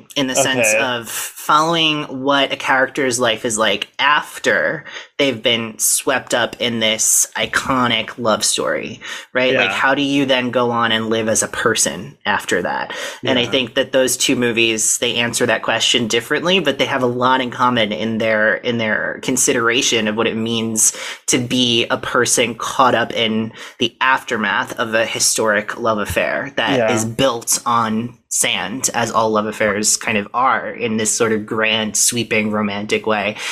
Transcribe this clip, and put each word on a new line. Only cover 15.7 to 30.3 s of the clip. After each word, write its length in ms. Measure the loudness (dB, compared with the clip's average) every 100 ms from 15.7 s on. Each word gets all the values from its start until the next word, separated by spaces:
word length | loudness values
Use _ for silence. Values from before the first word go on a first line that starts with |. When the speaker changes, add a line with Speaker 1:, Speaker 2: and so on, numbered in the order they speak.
| 0 2 2 2
Speaker 1:
differently, 520 | 0 0 -2 2 2
but 180 | 2 0
they 80 | -2
have 160 | 0
a 60 | 0
lot 340 | 2 2 2
in 80 | 0
common 420 | 0 2 2 0
in 280 | 0 -2 0
their, 360 | 0 2 2 2
in 200 | -2 -2
their 420 | 0 0 -2 -4
consideration 840 | -2 0 2 2 2 2 2 0 0
of 80 | 0
what 120 | 0
it 100 | 0
means 580 | -2 -2 -2 0 0 -2 -8 -8 -2
to 120 | -2
be 480 | 0 0 2 2 2
a 100 | -2
person 560 | 0 0 2 2 0
caught 400 | -2 -4 2 4
up 180 | 4 0
in 400 | 0 0 0 -2 -8 -16 -4
the 180 | -4 0
aftermath 800 | 2 2 0 -2 0 0 -2 -4
of 140 | 0
a 120 | 0 0
historic 720 | 0 0 2 2 2 -2 -2
love 180 | -2 0
affair 560 | 0 0 0 -2 -4 -2
that 200 | 0 2
Speaker 2:
Yeah. 160 | 2
Speaker 1:
is 120 | 0 -2
built 540 | 0 0 0 -4 -4 0
on 500 | 0 0 -2 -4 -10 _
sand, 600 | -2 0 -2 -4 -4 -4
as 180 | -2 0
all 200 | 0 2
love 160 | 2 0
affairs 500 | 0 0 2 0 0
kind 180 | 0 -2
of 120 | -2